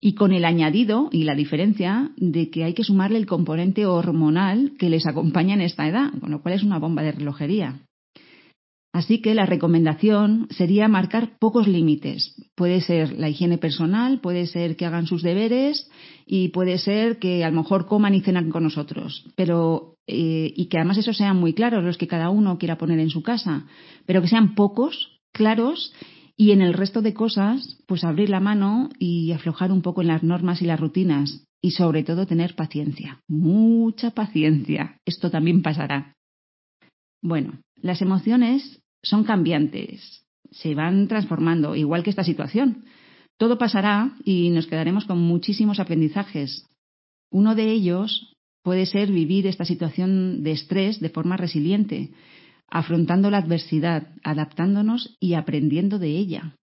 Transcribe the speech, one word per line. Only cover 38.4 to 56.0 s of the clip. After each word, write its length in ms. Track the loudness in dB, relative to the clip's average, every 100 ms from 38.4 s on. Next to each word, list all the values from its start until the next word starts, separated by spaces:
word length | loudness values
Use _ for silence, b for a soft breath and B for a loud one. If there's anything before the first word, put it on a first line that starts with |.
| 4 0 -2 -20 _ _
son 220 | -2 0
cambiantes, 1000 | 2 2 2 2 0 -2 -10 -14 -20 -20 _ _ _
se 240 | -10 -6
van 340 | -2 0 2 2
transformando, 680 | -2 -2 0 0 2 0
igual 280 | 0 -2 0
que 80 | -2
esta 140 | -2
situación. 600 | -2 -2 -2 0 0 -2 B B B B B _
Todo 200 | 0 2
pasará 580 | 0 0 2 2 0 -4
y 260 | -2 2 2
nos 160 | 2 0
quedaremos 380 | -4 -2 -2
con 140 | -2 0
muchísimos 600 | 2 0 -2 0 0 0
aprendizajes. 840 | -2 0 0 -2 -6 -6 -8 -10 _ _ _ _ _ _ _
Uno 240 | 2 2
de 160 | 2 2
ellos 640 | 2 0 0 -2 -6 -8 _ _ _
puede 240 | -2 0 0
ser 240 | 0 0
vivir 360 | 0 2 0 0
esta 180 | -4
situación 800 | -4 -4 -4 -2 0 0 0 -4
de 100 | -4
estrés 480 | -4 -4 -2 -2 -2
de 80 | -6
forma 280 | -4 -2 -2
resiliente, 760 | -2 -2 0 0 0 -4 -10 B B B B B B
afrontando 600 | -6 -2 0 2 2 2
la 80 | 2
adversidad, 760 | 0 -2 -2 -2 0 -2 -6 -12
adaptándonos 920 | -6 -4 -4 -2 0 2 0 -2 -6 _
y 140 | -2
aprendiendo 640 | -2 -2 -2 0 0 0
de 180 | -2